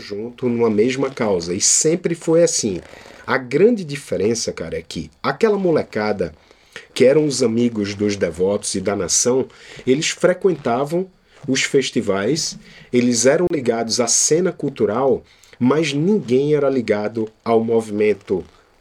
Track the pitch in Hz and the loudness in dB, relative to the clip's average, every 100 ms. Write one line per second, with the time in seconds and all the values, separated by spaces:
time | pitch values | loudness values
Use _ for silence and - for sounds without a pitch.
0 | - 101 117 120 127 117 117 104 117 131 | 0 -10 -10 -6 -2 0 2 2 2 0
1 | 139 135 113 95 85 90 - - 156 170 | -4 -2 -2 -2 -2 -2 0 2 2 0
2 | 180 165 - 160 170 - 110 87 - - | -2 -4 2 4 4 2 -2 -4 -8 -20
3 | - - - 131 127 139 208 233 165 143 | -20 -18 -4 -4 0 4 4 4 -2 -10
4 | - 90 98 117 - 87 85 82 - - | -6 -2 0 -2 -4 -6 -8 -10 -8 -10
5 | 76 - - 143 220 202 185 151 98 110 | -10 -6 -6 0 0 2 0 0 -2 -4
6 | 107 101 87 76 _ _ _ - - - | -4 -2 -4 -8 _ _ _ -20 -14 2
7 | 131 147 151 127 120 113 120 113 101 101 | 4 6 2 0 0 2 0 0 -4 -2
8 | 104 101 95 85 92 101 - 98 92 101 | -2 0 -4 0 0 0 -2 -4 -4 -4
9 | 87 - 123 131 117 - - - - 135 | -2 0 0 0 -2 -8 -20 -8 0 0
10 | 160 - 175 180 196 156 - 117 147 170 | 0 0 0 2 0 0 -2 -2 -2 -4
11 | 185 _ _ _ 131 131 - 143 131 135 | -6 _ _ _ -4 -2 0 0 0 -2
12 | 101 95 104 160 - - - - - 123 | -2 -2 0 -2 -4 -10 -18 -20 -4 0
13 | 120 120 127 156 175 160 120 113 113 110 | 0 2 2 2 0 -2 -2 -2 -2 -2
14 | 117 - - 151 185 170 143 139 139 107 | 0 0 2 2 0 -2 -6 -2 0 2
15 | 139 110 - _ _ - 123 151 160 143 | 2 0 -4 _ _ -2 2 2 0 0
16 | 165 214 117 127 143 151 143 135 107 104 | 2 0 2 0 2 2 2 0 0 0
17 | 104 113 107 - - 113 113 113 110 104 | -2 -4 -6 -6 0 2 2 0 0 0
18 | 107 98 - 95 80 _ _ _ | 0 0 -2 -4 -4 _ _ _